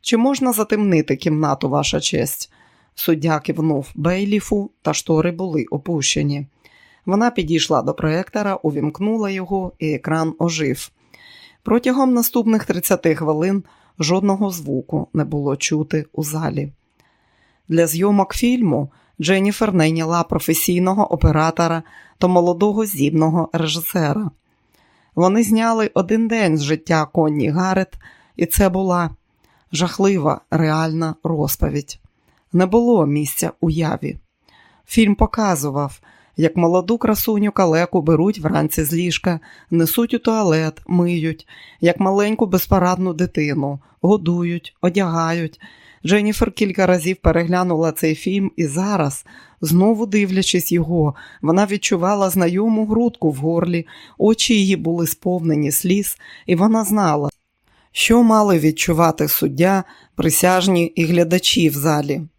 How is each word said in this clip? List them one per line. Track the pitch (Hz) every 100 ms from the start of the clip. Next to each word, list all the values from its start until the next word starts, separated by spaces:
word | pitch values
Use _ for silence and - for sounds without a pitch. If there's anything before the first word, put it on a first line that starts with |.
"Чи | - 226
можна | 247 262 262
затемнити | 220 214 214 208 165 151 135
кімнату, | 180 151 156 139 143
ваша | 143 143 151
честь?" | - 156 143 - - _ _ _ _
Суддя | - - 160 156 156
кивнув | 143 160 156 147 135
бейліфу, | - 151 180 202 208 - 208 202 _
та | -
штори | 165 - 156 170
були | 170 185 156 -
опущені. | 147 143 165 - - 143 143 139 _ - _ _ _ -
Вона | 196 240
підійшла | 233 160 160 - 147
до | -
проєктора, | - 156 160 190 214 208
увімкнула | 190 156 147 147 151 202 226 208
його, | 190 185 196 185 -
і | 156
екран | 143 - 160 160 156
ожив. | 170 160 147 - - _ _ - - - - _
Протягом | - 233 247 254 262
наступних | 247 233 240 220 220
тридцяти | - 180 - 185 170
хвилин | 151 156 156 180 196 - _ _ _
жодного | 156 185 202 196 202
звуку | 175 143 131 - 156 -
не | 151
було | 151 151 143 139
чути | - 156 151 156 151
у | -
залі. | 151 156 160 143 143 - _ _ _ _ _ _ _ _ _
Для | 165 165
зйомок | 160 196 202 190
фільму | - 240 247 214 143 139 _ _ _
Дженніфер | 156 190 196 208 214
найняла | 185 156 160 160 170
професійного | 165 156 - 160 - 175 185 196 202
оператора | 151 156 151 160 160 170 165 160 - - _
та | 180
молодого | 180 175 170 208 208 214
здібного | 196 143 156 160 165 165
режисера. | 165 160 156 160 180 151 202 202 - _ _ _ _ _ _ _
Вони | - 180 208
зняли | 214 220 226 226 214
один | - 185 220 226
день | 226 196 156
з |
життя | 143 156 - 160 151
Конні | - 156 147 131
Гаррет, | 151 185 185 190 - - _ _ -
і | 170
це | - 196
була | 180 190 180 170 - _ _ _ _ _
жахлива | 156 175 - 196 190 151 - _
реальна | 160 160 156 160 160 160 156
розповідь. | 160 160 151 - 156 143 143 - _ _ _ _ _
Не | 170 185
було | 220 240 226 147
місця | 147 147 - 170 -
уяві. | 165 156 156 - 147 - _ _ _ _ _ _ _
Фільм | - 220
показував, | 202 214 - 214 165 143 139 143 - _ _ _ -
як | 160 -
молоду | 170 180 180 233
красуню | 220 214 - 214 208
калеку | - 185 160 175 185
беруть | 156 156 180 214
вранці | 156 151 151 -
з | 151
ліжка, | 165 175 160 - 165 - - _
несуть | 165 165 - 233
у | 233
туалет, | - 220 196 156 160 - -
миють, | 175 175 175 160 156 - - - _
як | 165 175
маленьку | 190 196 208 220 220
безпорадну | 180 - 196 180 180 185
дитину, | 165 185 - 151 147 139 143 _ _
годують, | 175 208 160 175 175 170 - _
одягають. | 180 180 185 165 165 170 160 - - _ - _ -
Дженніфер | 208 208 214 226
кілька | - 208 185 185
разів | 180 160 185
переглянула | - 160 170 180 180 160 165
цей | 156 160
фільм | 156 - 196 196 -
і | 160
зараз, | 143 190 202 143 - - - - _
знову | 160 170 196 220 220
дивлячись | 208 202 190 185 180 -
його, | 170 160 175 151 139 - -
вона | 147 170 208
відчувала | 202 - 180 180 208 190
знайому | 185 175 180 220 220 214
грудку | 220 240 - 160
в | 139
горлі, | 151 170 175 170 165 - - _
очі | 208 226 -
її | 220 190 185
були | 156 170 165
сповнені | - 185 180 165 151 147
сліз, | 143 202 196 196 - - - -
і | 175
вона | 208 226
знала, | 202 214 185 147 147 - _ _ _ _ _
що | - - 233
мали | 233 220 208 175
відчувати | 151 156 - 160 170 160 151
суддя, | - 165 135 175 196 185 - _
присяжні | - 165 151 180 185 185 180
і | 170 170
глядачі | 160 170 170 180 - - 160
в |
залі. | 143 151 151 143 143 156